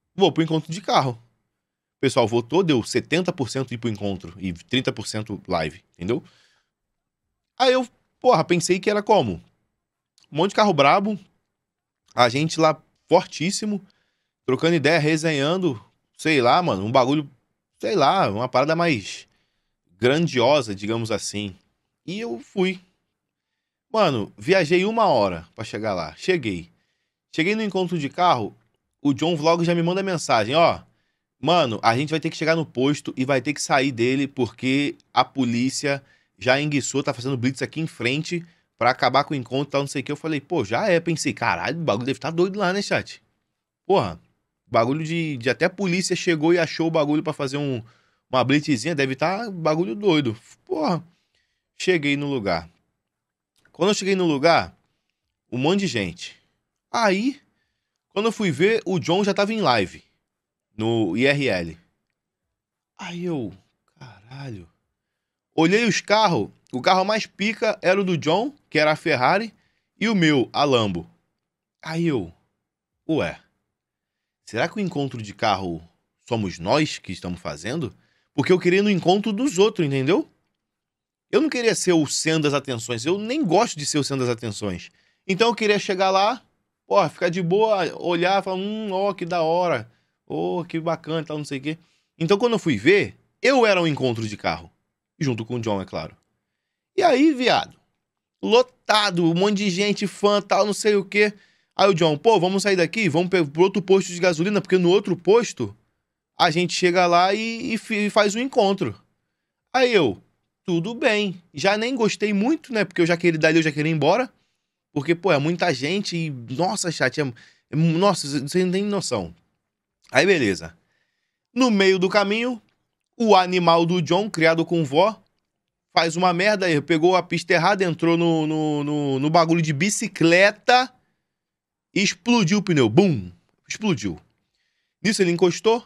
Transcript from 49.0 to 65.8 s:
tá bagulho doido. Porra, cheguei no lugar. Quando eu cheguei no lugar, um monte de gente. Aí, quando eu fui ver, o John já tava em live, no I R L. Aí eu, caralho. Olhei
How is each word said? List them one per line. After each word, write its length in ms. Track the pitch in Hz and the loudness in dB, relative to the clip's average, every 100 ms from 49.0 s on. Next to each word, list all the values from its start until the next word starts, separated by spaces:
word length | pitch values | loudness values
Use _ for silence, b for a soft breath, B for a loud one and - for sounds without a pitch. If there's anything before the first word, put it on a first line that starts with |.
| 135 131 | -4 -2
tá 340 | 156 196 233 | -4 -4 -8
bagulho 440 | 180 160 156 190 214 | -4 -2 -2 -2 -2
doido. 420 | 202 156 127 107 _ _ _ | 0 0 0 -6 _ _ _
Porra, 380 | 349 285 170 - _ _ _ _ _ _ _ | -4 -2 -2 -6 _ _ _ _ _ _ _
cheguei 380 | - 180 143 143 | 0 0 0 -2
no 120 | 143 | -2
lugar. 420 | 135 95 82 80 _ _ _ _ _ _ _ _ _ _ | -4 -2 -2 -4 _ _ _ _ _ _ _ _ _ _
Quando 180 | - 185 | -2 0
eu 60 | 208 | 0
cheguei 200 | 190 190 | 0 0
no 100 | 175 | 2
lugar, 500 | 143 160 151 90 - _ _ _ _ _ _ _ | 2 4 4 2 -10 _ _ _ _ _ _ _
um 60 | 120 | -2
monte 240 | 143 202 | 0 0
de 60 | 190 | 0
gente. 480 | 120 92 85 - - _ _ _ _ _ | -2 -4 -8 -18 -20 _ _ _ _ _
Aí, 500 | 233 220 190 254 262 _ _ _ _ _ _ _ | -2 0 2 -2 -6 _ _ _ _ _ _ _
quando 180 | 190 226 | -2 -2
eu 40 | |
fui 200 | 220 196 | 0 -2
ver, 300 | 127 190 226 - | 2 2 2 0
o 140 | 185 | -2
John 240 | 120 180 | 0 0
já 100 | 202 | 2
tava 180 | 196 202 | 0 -2
em 100 | 220 | 0
live, 420 | 165 120 90 76 _ _ _ _ _ _ _ 104 | 2 2 0 -6 _ _ _ _ _ _ _ -4
no 400 | 110 117 104 101 | 0 0 0 2
I 80 | 135 | 0
R 220 | 143 131 | 0 -2
L. 300 | 92 82 85 _ _ _ _ _ _ _ _ _ _ _ _ | -2 -6 -12 _ _ _ _ _ _ _ _ _ _ _ _
Aí 260 | 180 175 175 | -14 -8 -6
eu, 260 | 151 107 95 _ _ _ _ | -4 -6 -12 _ _ _ _
caralho. 720 | 135 98 110 135 139 101 82 _ _ _ _ _ _ _ _ - | -20 -20 _ -16 -14 -14 -18 _ _ _ _ _ _ _ _ 2
Olhei 300 | 165 208 | 4 4